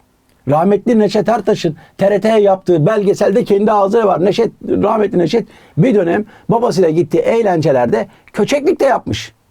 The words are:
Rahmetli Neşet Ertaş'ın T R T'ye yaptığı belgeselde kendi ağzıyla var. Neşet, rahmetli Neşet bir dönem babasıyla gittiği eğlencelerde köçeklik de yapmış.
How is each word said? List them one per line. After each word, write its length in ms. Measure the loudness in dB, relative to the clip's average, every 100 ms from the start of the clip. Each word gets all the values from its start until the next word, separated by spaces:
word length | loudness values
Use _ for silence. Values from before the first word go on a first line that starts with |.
| _ _ _ _ -2
Rahmetli 500 | 0 2 0 2 2
Neşet 300 | 2 0 -2
Ertaş'ın 480 | -2 -2 -2 -2 -6 -14 -4
T 120 | 0
R 100 | 0
T'ye 200 | 0 2
yaptığı 460 | 2 0 0 0 2
belgeselde 580 | 0 0 0 0 0
kendi 280 | 0 0 2
ağzıyla 340 | 2 2 2 0
var. 180 | 0
Neşet, 280 | 0 0 -2 -4 -6
rahmetli 500 | -2 0 0 -2 0
Neşet 300 | 0 -2 -4 -12 -10 -2
bir 160 | 2
dönem 300 | 2 0 -2 -6 -12 -4
babasıyla 420 | -2 0 0 0
gittiği 280 | 0 0 -2
eğlencelerde 880 | 0 0 0 0 0 0 0 -2 -4 _ _
köçeklik 480 | -4 -2 -2 -2 0
de 40 |
yapmış. 480 | 0 -2 -4 -8 -10 -20 _